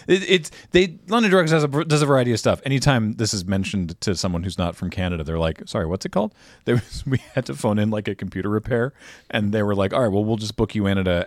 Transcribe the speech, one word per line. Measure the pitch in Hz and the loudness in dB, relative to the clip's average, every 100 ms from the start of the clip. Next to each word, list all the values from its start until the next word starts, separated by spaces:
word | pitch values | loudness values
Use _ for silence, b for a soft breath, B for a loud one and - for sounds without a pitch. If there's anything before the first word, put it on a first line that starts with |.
| - | 0
it, | 185 190 | 0 4
it's | 185 151 B B | 2 2 B B
they. | 175 190 156 - | 2 2 -2 -2
London | 226 220 | 2 4
Drugs | 185 160 | 4 4
has | 160 147 | 2 2
a, | |
does | 139 170 151 | 0 0 2
a | 147 | 4
variety | 135 123 | 4 2
of | 113 | 2
stuff. | 120 95 135 | 2 0 0
Anytime | 135 143 127 107 | 0 2 2 0
this | - 110 | -2 -2
is | 104 | -2
mentioned | 90 98 95 101 85 90 | -2 -2 0 -2 -4 -4
to | - 90 | -4 -2
someone | 98 85 | -2 -2
who's | 92 85 | -4 -4
not | 87 85 | -4 -4
from | 92 | -6
Canada, | - 90 87 76 | -4 -4 -4 -4
they're | 82 | -2
like, | 82 80 - | -2 -4 -6
"Sorry, | 113 92 | -4 -2
what's | 190 185 | -4 -4
it | |
called?" | 190 214 - B B - | -2 -4 -6 B B 0
There | 120 | 0
was, | - - | -2 -8
<laughs> | - | -4
we | 131 - | -4 -4
had | - 123 | -6 -6
to | 143 | -4
phone | 117 104 | -2 0
in, | 107 | 0
like, | 107 104 | -2 -4
a | 98 | -6
computer | 95 95 95 | -8 -6 -2
repair, | 107 107 120 123 - B B B | -2 0 -2 -2 -6 B B B
and | 120 104 | -4 0
they | 110 | 0
were | 104 101 | 0 0
like, | 95 | 0
"All | - | 2
right, | 120 | 2
well, | 98 | 2
we'll | 107 113 | 0 -2
just | 107 - | -4 -2
book | 110 110 | -2 0
you | 98 | 0
in | 98 | 2
at | 92 | 2
a | 87 | 0